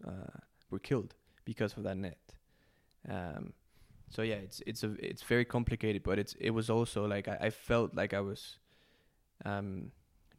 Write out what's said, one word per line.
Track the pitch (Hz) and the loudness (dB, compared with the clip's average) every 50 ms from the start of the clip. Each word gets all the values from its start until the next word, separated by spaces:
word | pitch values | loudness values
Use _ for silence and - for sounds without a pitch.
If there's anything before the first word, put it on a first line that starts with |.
| - - | -10 -8
uh, | - 95 - - - - - _ _ _ _ - | -8 -8 -10 -12 -14 -16 -18 _ _ _ _ -6
were | - 98 | -6 -4
killed | - - 143 123 - - - _ _ _ _ _ - | -2 0 0 0 0 -2 -8 _ _ _ _ _ -8
because | - 113 - 110 101 - | -6 -2 0 0 0 0
of | - 101 | -2 -2
that | 98 98 95 | -2 -2 -2
net. | 98 90 76 - _ - - - _ _ _ _ _ _ _ _ _ _ _ _ - - | -2 -4 -6 -10 _ -20 -20 -20 _ _ _ _ _ _ _ _ _ _ _ _ -10 -6
Um, | 98 92 90 87 76 - - - - _ _ _ _ - - - - - - - | -6 -4 -4 -4 -6 -6 -8 -10 -12 _ _ _ _ -20 -20 -20 -20 -20 -20 -10
so | - - | -4 -2
yeah, | 110 113 107 | 0 0 0
it's, | 101 98 92 - - - - | -2 -4 -8 -12 -10 -8 -8
it's | 110 - - | -4 -2 -2
a, | 107 107 - | -2 -2 -2
it's | - - - - - | -4 -6 -6 -4 2
very | - 120 120 120 | 4 6 6 6
complicated, | - - 123 120 - 117 113 - 110 104 95 - | 4 2 0 2 2 0 2 2 2 2 2 2
but | 90 95 104 | 2 2 2
it's, | 101 - - - | 2 0 -2 -2
it | - 110 | 0 2
was | 113 113 110 113 | 2 2 4 4
also, | 113 113 117 117 - 107 104 107 | 4 4 4 4 2 2 2 2
like, | 101 101 98 - | 2 0 0 -2
I, | 104 - | -2 0
I | - 110 | 0 0
felt | 113 - - - 120 117 117 - - | 0 -2 0 4 4 4 4 4 2
like | - 98 104 - | 0 0 2 2
I | 98 | 0
was, | 101 98 104 - - - - - _ _ _ _ _ _ _ _ _ _ _ _ _ _ _ - - | 0 0 -4 -6 -10 -14 -16 -18 _ _ _ _ _ _ _ _ _ _ _ _ _ _ _ -8 -4
um, | 101 101 101 98 98 95 92 - - - - _ _ _ _ _ - - | -2 -2 -2 -2 -2 -4 -6 -6 -8 -12 -16 _ _ _ _ _ -20 -20